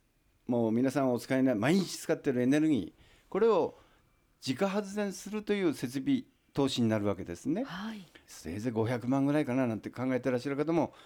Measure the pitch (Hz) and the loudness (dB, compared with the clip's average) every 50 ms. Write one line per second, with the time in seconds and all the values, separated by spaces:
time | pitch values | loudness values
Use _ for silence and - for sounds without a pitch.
0 | _ _ _ _ _ _ _ _ _ - 123 120 117 113 110 120 127 135 127 147 | _ _ _ _ _ _ _ _ _ -2 0 0 2 2 2 2 2 2 2 2
1 | 135 131 123 120 123 - 135 131 131 131 127 104 101 135 170 196 180 - - - | 2 2 0 0 -2 -2 0 2 4 2 2 2 2 2 4 2 2 0 -4 -8
2 | - - 160 - - 147 127 123 123 127 139 151 156 160 151 117 87 - - _ | -4 -4 -4 -2 0 -2 0 2 2 4 4 4 4 4 2 2 0 -4 -10 _
3 | - - - _ _ _ - 185 214 233 214 175 139 - - - - _ _ _ | -20 -20 -20 _ _ _ 0 2 4 4 4 4 2 0 -4 -10 -20 _ _ _
4 | _ _ _ _ _ _ _ _ - 127 131 - 196 196 - - 107 196 196 208 | _ _ _ _ _ _ _ _ -6 -6 -2 0 0 0 0 -2 -4 -4 -4 -4
5 | 208 202 185 - - 196 202 214 208 - 208 202 190 170 135 - - 123 127 139 | -4 -4 -6 -8 -10 -8 -8 -6 -2 -2 0 2 2 0 0 0 -4 -4 -4 -2
6 | 135 139 139 120 - - _ _ _ _ _ - 139 135 139 - 120 110 110 107 | 0 2 2 0 0 -6 _ _ _ _ _ 0 0 2 2 2 2 2 2 2
7 | 101 104 98 92 92 82 85 - - 123 156 202 269 - 165 185 202 220 220 208 | 2 0 -2 -2 -4 -8 -10 -6 -4 -2 -2 -2 -2 -4 -8 -8 -8 -10 -10 -12
8 | 185 - - - - - - - - 80 85 104 107 127 113 110 113 110 127 120 | -16 -18 -20 -20 -20 -20 -20 -14 -10 -8 -8 -4 -4 -2 0 0 0 0 0 -2
9 | 107 120 131 139 139 139 143 151 147 135 123 131 131 120 113 101 - 107 - - | 0 0 0 2 2 2 2 2 0 0 0 0 0 0 0 -2 -6 -8 -6 -4
10 | 123 131 131 123 117 135 123 123 - 143 139 135 151 151 165 170 139 - - - | -2 -2 -2 0 0 0 -2 0 -2 -2 -2 -2 0 0 2 2 0 0 -4 -10
11 | - | -20